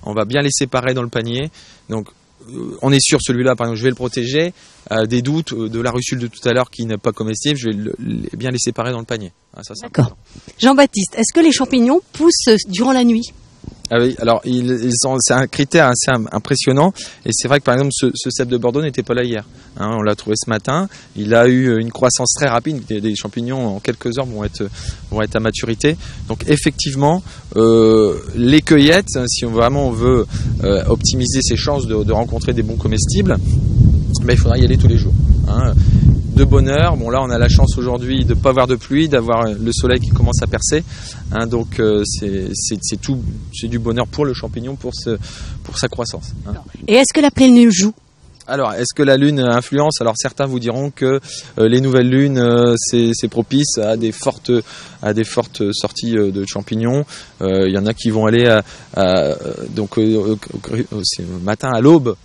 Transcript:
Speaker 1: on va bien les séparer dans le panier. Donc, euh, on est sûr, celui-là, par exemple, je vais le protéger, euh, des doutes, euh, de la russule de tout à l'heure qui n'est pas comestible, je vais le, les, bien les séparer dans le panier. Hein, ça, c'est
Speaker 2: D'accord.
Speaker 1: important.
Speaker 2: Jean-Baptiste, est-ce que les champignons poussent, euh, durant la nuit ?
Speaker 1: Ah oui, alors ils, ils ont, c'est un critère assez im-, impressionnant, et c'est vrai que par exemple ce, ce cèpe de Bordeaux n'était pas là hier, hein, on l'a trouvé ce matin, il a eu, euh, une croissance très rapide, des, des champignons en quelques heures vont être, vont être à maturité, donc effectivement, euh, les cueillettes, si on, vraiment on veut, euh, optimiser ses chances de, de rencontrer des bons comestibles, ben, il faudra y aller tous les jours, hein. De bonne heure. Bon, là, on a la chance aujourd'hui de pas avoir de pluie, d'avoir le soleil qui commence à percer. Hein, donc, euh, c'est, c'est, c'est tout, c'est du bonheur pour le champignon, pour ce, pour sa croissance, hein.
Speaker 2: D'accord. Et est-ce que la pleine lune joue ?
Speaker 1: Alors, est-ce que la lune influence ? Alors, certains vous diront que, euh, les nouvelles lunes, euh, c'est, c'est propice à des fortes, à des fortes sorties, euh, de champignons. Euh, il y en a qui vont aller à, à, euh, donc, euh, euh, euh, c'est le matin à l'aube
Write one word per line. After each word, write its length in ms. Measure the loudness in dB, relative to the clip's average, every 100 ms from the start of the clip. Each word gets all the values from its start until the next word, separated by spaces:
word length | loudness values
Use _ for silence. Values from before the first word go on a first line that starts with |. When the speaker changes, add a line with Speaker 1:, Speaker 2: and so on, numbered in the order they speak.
Speaker 1:
on 100 | -6
va 100 | -4
bien 160 | -2 0
les 120 | -2
séparer 420 | -2 -2 -2 -2
dans 80 | -4
le 60 | -4
panier. 420 | -6 -6 -6 -8 -12 -20 -20 _
Donc, 180 | -10 -10 _ _ _ -18
euh, 300 | -14 -12 -4
on 120 | 2
est 80 | 2
sûr, 180 | 4 0
celui-là, 360 | 0 0 0 0
par 100 | -2
exemple, 120 | -2
je 40 |
vais 80 | -2
le 60 | -2
protéger, 560 | -6 -6 -4 -2 -4 -6 -20 _ -6
euh, 120 | -2
des 160 | 0 0
doutes, 320 | 0 -2 -4
euh, 160 | -6 -6
de 120 | -4
la 100 | -4
russule 300 | -4 -6 -6
de 80 | -8
tout 200 | -6 -2
à 40 |
l'heure 180 | 0 -2
qui 160 | -6 -6
n'est 100 | -4
pas 140 | -4
comestible, 480 | -4 -6 -4 -4 -4
je 120 | -4
vais 40 |
le, 180 | -6 -8 -8
les, 320 | -8 -8 -8 -8
bien 160 | -6
les 80 | -4
séparer 320 | -6 -4 -6
dans 80 | -6
le 40 |
panier. 280 | -8 -10 -10 _ _ -20
Hein, 80 |
ça, 100 | -18
c'est 120 | -18 -6
Speaker 2:
D'accord. 180 | -2
Speaker 1:
important. 180 | -2 -2 _ -20 -20 0
Speaker 2:
Jean-Baptiste, 560 | 2 4 4 2 -6 -2
est-ce 180 | 0
que 100 | 4
les 60 | 4
champignons 500 | 2 0 2 2 2 -2
poussent, 340 | 0 2 2 2
euh, 100 | 2 0
durant 240 | -2 0
la 100 | 2
nuit ? 300 | 2 0 -2 -14 -20 _ -20 -18 -4
Speaker 1:
Ah 100 | 0
oui, 160 | 0 0
alors 220 | 0 0
ils, 220 | 0 -2 -2
ils 400 | -2 -2 -2 -2
ont, 100 | 0
c'est 140 | 0
un 120 | 0 0
critère 400 | -2 0 4 4
assez 240 | 2 0
im-, 160 | -2 -2
impressionnant, 600 | -6 -4 -2 0 2 2 0 -14 -10
et 60 | -6
c'est 140 | -4 0
vrai 140 | 0
que 40 |
par 100 | 2
exemple 180 | 0 0
ce, 140 | 0 -2
ce 160 | -2 -8
cèpe 180 | -6 -2
de 80 | 0
Bordeaux 260 | 0 -2
n'était 220 | -4 -6
pas 100 | -4
là 80 | -4
hier, 220 | -2 -6 -10 -20 -20 -8
hein, 200 | -6 -2
on 60 |
l'a 140 | -2 -2
trouvé 180 | -2 -4
ce 140 | -2
matin, 380 | -4 -2 -2 -4 -10 -18
il 200 | -8 2
a 120 | 4 6
eu, 220 | 4 2
euh, 100 | 0
une 140 | -2
croissance 420 | -2 0 0 -2
très 140 | -2 0
rapide, 360 | 0 -2 -8
des, 160 | -6 -4
des 140 | -4
champignons 640 | -4 -8 -8 -6 -4 -4 -4
en 20 |
quelques 400 | -6 -4 -6 -6
heures 80 | -6
vont 160 | -6
être, 260 | -8 -6 -10 -8 -10 -12 -8
vont 100 | -4
être 140 | -2 0
à 40 |
maturité, 560 | -2 -4 -6 0 0 0 -8 -14 -10
donc 180 | -8 0
effectivement, 760 | 0 0 -4 -6 0 2 2 -4 -16 -8
euh, 640 | 2 4 6 6 6 4 0 -6
les 260 | -2 4 2
cueillettes, 580 | 4 4 6 4 2 -4 -4
si 160 | -4
on, 80 | -2
vraiment 340 | 2 2 2 -2
on 60 |
veut, 340 | 0 2 2 0 -4 -4 -2
euh, 200 | 0 2 2
optimiser 540 | 0 0 -2 -2 -2
ses 160 | 0 -2
chances 300 | -2 -2 -2
de, 160 | -2
de 100 | 0
rencontrer 420 | 0 -2 -4 -2
des 80 | -2
bons 140 | -2 -2
comestibles, 600 | -2 0 0 0 2 0 0 0 0 4 4 4 0 -2
ben, 100 | 2
il 60 | 4
faudra 200 | 4 4
y 60 |
aller 140 | 4 6
tous 100 | 4
les 100 | 4
jours, 160 | 2 2 4 4 2
hein. 280 | 0 2 4 4 6 6 4 2 4
De 80 |
bonne 240 | 6 6 4
heure. 300 | 4 2 2
Bon, 100 | 0
là, 140 | -2
on 80 | 0
a 80 | 2
la 100 | 6
chance 300 | 6 6 2
aujourd'hui 480 | -2 -2 -2 0 2
de 80 |
pas 160 | 2 2
avoir 160 | 4 2
de 100 | 0
pluie, 320 | 0 0 2
d'avoir 360 | 2 0 0
le 280 | 0 -2 -4
soleil 280 | -2 0 0
qui 100 | 2
commence 320 | 2 4 2
à 40 | -2
percer. 380 | -4 -2 -2 -2 -12 -16 -14 -8
Hein, 140 | -4 -2
donc, 340 | -4 -4 -2
euh, 220 | 0 2
c'est, 440 | -2 -4 -6 -6 -6
c'est, 260 | -6 -6 -6
c'est 180 | -6 -8
tout, 220 | -6 -6 -6 -10 -12
c'est 140 | -10 -6
du 100 | -4
bonheur 280 | -4 -2 -4
pour 200 | -2 -2
le 80 |
champignon, 420 | -2 -8 -10 -10 -10
pour 160 | -10
ce, 220 | -8 -6 -6 -8 -14 -12 -12
pour 140 | -12 -6
sa 100 | -6
croissance, 440 | -6 -8 -10 -12 -14
hein. 80 | -10
Speaker 2:
D'accord. 120 | -12 -12 -16 2
Et 80 | 4
est-ce 180 | 4
que 80 | 4
la 80 | 2
pleine 240 | 6 8
lune 160 | 8 8
joue ? 240 | 6 0 -4 _ _ -20 -20 -8
Speaker 1:
Alors, 280 | -2 -2
est-ce 180 | -2 -6
que 80 | 0
la 140 | 4 4
lune 240 | 4 2
influence ? 600 | 2 0 0 0 0 0
Alors, 100 | -2 -2
certains 260 | -6 -4
vous 140 | -4 -4
diront 320 | -4 -4 -6
que, 300 | -2 0 0 -4 -18 -14 0
euh, 100 | 4
les 120 | 4
nouvelles 300 | 4 2 4
lunes, 260 | 4 2 2
euh, 380 | 2 4 4 2
c'est, 360 | 0 2 2
c'est 140 | 0 -4
propice 500 | -4 -2 0 0 -2
à 180 | -2 0
des 160 | -2
fortes, 400 | -2 -6 -6 -2 -2 -2 -14 -20 -8
à 140 | -4
des 100 | -2
fortes 480 | -2 -2 -4 -4 -4
sorties, 460 | -4 -6 -6 -4 0
euh, 120 | 0
de 140 | -2
champignons. 600 | -6 -8 -6 -4 0 -2 -4 -12 -20 _
Euh, 260 | -2 2 2
il 80 |
y 40 | 0
en 80 | -2
a 80 |
qui 160 | -2 -2
vont 160 | 0 2
aller 180 | 4
à, 180 | 4 4 2 -14 -12
à, 260 | -2 2 2
euh, 160 | 0 -2 -8 -10 -10
donc, 260 | -6 -4 0
euh, 400 | 0 2 0 -4 -6 -14 -8
euh, 140 | -6 -6
euh, 80 | -6
c'est 200 | -6 -6
le 160 | -8 -8
matin 320 | -6 -4 -2
à 80 | 2
l'aube 340 | 6 6 4 -6